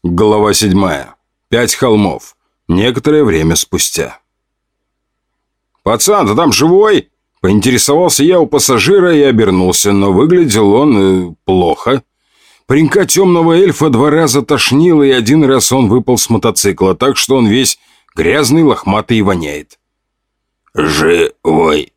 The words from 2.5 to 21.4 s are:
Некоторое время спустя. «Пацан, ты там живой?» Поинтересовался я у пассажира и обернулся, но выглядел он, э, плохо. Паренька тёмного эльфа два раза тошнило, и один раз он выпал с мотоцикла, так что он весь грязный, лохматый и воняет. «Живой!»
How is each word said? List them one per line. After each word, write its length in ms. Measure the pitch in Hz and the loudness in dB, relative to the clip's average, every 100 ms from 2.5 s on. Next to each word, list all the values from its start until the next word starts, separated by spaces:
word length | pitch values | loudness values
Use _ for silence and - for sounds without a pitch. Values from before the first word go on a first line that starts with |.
| _ - | _ -4
Некоторое 540 | 90 117 127 151 151 | -2 0 -2 0 2
время 320 | 131 80 80 | 2 0 0
спустя. 640 | 82 - 90 - - 69 - _ _ _ _ _ _ _ _ _ _ _ _ _ _ _ _ | -2 -4 -6 -6 -6 -10 -12 _ _ _ _ _ _ _ _ _ _ _ _ _ _ _ _
«Пацан, 440 | 98 117 - 208 - | -6 -2 0 0 0
ты 80 | |
там 200 | 110 165 | 0 0
живой?» 560 | 117 160 185 214 190 - _ _ _ | 2 2 2 2 0 -4 _ _ _
Поинтересовался 840 | 92 104 123 123 - 147 180 - | 0 0 0 -2 0 0 0 0
я 160 | 151 180 | 2 2
у 60 | 156 | 0
пассажира 680 | 147 - 120 127 196 175 | -2 0 0 2 2 2
и 60 | 156 | 2
обернулся, 720 | 143 113 107 92 92 87 101 | 2 2 0 0 0 0 0
но 200 | 101 98 | 0 0
выглядел 600 | 92 151 180 156 107 101 | 2 2 2 2 0 2
он, 240 | 110 151 107 | 2 2 2
э, 380 | 95 92 87 80 | 2 0 -4 -10
плохо. 580 | - 92 87 78 117 135 _ _ _ _ _ _ | -4 -2 0 -2 -4 -4 _ _ _ _ _ _
Паренька 400 | _ 135 160 208 | _ 0 2 0
тёмного 540 | 175 - 190 170 165 165 | 0 0 2 2 2 2
эльфа 320 | 185 - 156 | 2 0 0
два 180 | 117 147 | 2 2
раза 320 | 151 156 143 | 2 0 -2
тошнило, 640 | 127 135 - 135 175 156 | -2 -2 0 2 2 2
и 80 | 139 | 2
один 340 | 127 110 156 | 0 2 2
раз 260 | 139 135 - | 2 0 0
он 200 | 131 113 | 0 0
выпал 260 | 123 123 120 | 0 0 -2
с 140 | - | 0
мотоцикла, 640 | 117 113 98 101 87 95 | -2 -2 -2 -4 -2 -2
так 240 | 87 131 - | 0 -2 -2
что 180 | - 131 | -2 0
он 100 | 110 | 2
весь 320 | 117 127 - _ _ _ | 0 -2 -6 _ _ _
грязный, 480 | - 80 135 131 156 | -6 -2 -2 0 2
лохматый 560 | 151 110 - 104 - 113 | 2 0 -2 -4 -2 -2
и 40 | |
воняет. 560 | 101 90 76 73 76 _ _ _ _ _ _ _ _ _ _ | 0 -2 -6 -10 -16 _ _ _ _ _ _ _ _ _ _
«Живой!» 1200 | - 76 76 78 85 78 _ | -6 -4 -2 0 0 -2 _